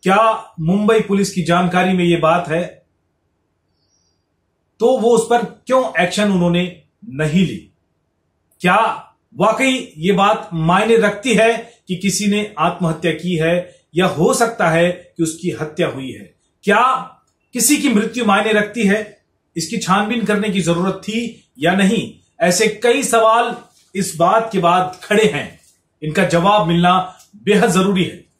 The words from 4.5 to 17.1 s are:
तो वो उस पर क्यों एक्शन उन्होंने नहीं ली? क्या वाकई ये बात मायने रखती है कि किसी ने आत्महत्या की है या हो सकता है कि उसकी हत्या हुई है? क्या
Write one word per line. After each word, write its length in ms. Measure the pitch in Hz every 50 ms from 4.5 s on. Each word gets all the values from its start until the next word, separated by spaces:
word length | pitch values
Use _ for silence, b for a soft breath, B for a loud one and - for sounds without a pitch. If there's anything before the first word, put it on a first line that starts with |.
| _ _ _ _ _ _
तो 180 | 214 240 262 233
वो 120 | 202 233
उस 180 | 240 220 226 -
पर 140 | 233 240 -
क्यों 600 | - - _ _ - 254 262 254 - - 165 175
एक्शन 280 | 170 - 202 208 208
उन्होंने 500 | 196 180 175 175 175 175 180 180 175 - _ _ _ _ - 120
नहीं 380 | 127 139 156 151 147 185 190 143
ली? 180 | 113 98 - _ _ _ _ _ _ _ _ _ _ _ _ _ _ _ _ _ _ _
क्या 520 | - 180 185 214 233 233 - - - - _ _ _ _ _ -
वाकई 560 | 185 214 220 - 269 262 262 254 - - - 151
ये 140 | 160 190
बात 380 | 196 180 196 208 220 - - - 175
मायने 440 | 165 160 165 180 196 214 220 226 220
रखती 360 | - 202 - - - 262 220
है 380 | 196 220 226 233 - B B B B B _
कि 80 | 185
किसी 320 | 170 - 202 - - 208 202
ने 280 | 202 214 208 - - 147
आत्महत्या 540 | 156 175 175 - 185 160 160 - - 175
की 240 | 156 - - 180 180
है 400 | 156 160 165 175 180 175 B B B B B -
या 120 | 156 185 185
हो 260 | - 135 165 240 254
सकता 360 | - 240 - - - 190 165
है 220 | 160 165 175 180
कि 320 | 175 - - - _ - 165
उसकी 260 | 160 - - - 175
हत्या 380 | 139 - 156 156 - - 170 143
हुई 240 | - 131 135 131
है? 240 | - - 101 - _ _ _ _ _ _ _
क्या 220 | 190 - 220 247 262 233 165 170 -